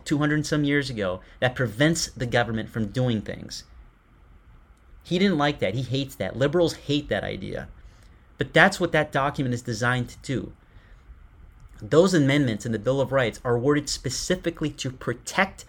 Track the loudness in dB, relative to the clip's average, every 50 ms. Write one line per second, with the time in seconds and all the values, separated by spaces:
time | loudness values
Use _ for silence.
0 | -2 -2 0 2 2 2 2 0 0 0 0 2 2 2 2 0 0 -2 -4 -2
1 | -2 -2 -2 -6 -10 -14 -6 0 0 0 2 0 -2 -2 2 2 4 4 4 2
2 | -2 -6 -6 -6 -6 -2 0 0 0 0 -2 -4 -6 -4 -4 -4 -4 -2 0 0
3 | 0 0 0 -2 -2 -6 -10 -10 -10 -12 -14 -14 -16 -18 -20 -20 -20 -20 _ _
4 | _ _ -20 -20 -20 -20 -20 -20 _ -20 -20 -20 -20 -20 -20 _ _ -20 -20 -14
5 | -6 -2 0 2 2 4 4 2 2 0 0 0 -2 -2 -2 -2 -2 -2 -2 -2
6 | -4 -4 -6 -8 -6 -6 -2 0 0 2 2 2 2 2 0 -4 -4 -2 -2 -2
7 | 0 -2 -4 -2 -2 -4 -6 -8 -8 -8 -8 -8 -10 -12 -16 -20 -20 -20 -20 -20
8 | -20 -20 -20 -20 -20 -16 -8 -8 -4 2 4 6 6 6 4 0 -2 0 2 0
9 | 0 0 0 0 0 0 -2 -2 -2 -2 -4 -4 -4 -6 -4 -2 0 0 0 0
10 | -2 -6 -10 -14 -8 -6 -4 -4 -6 -8 -14 -18 -20 -20 -20 -20 -20 -20 -20 -20
11 | -20 -20 -20 -20 -20 -20 -20 -20 -20 -20 -20 -20 -20 -20 -18 -12 -4 4 6 6
12 | 6 8 6 4 6 6 4 4 4 2 0 -2 -2 -4 -4 -2 0 0 0 0
13 | 0 2 2 2 2 2 -2 -4 -2 0 0 2 4 2 2 2 0 -4 -6 -6
14 | -4 -6 -6 -4 -2 -2 -2 0 -2 -4 -4 -2 -4 -6 -4 -6 -8 -8 -8 -8
15 | -6 -6 -6 -6 -8 -4 0 0 0 0 -2 -16 -20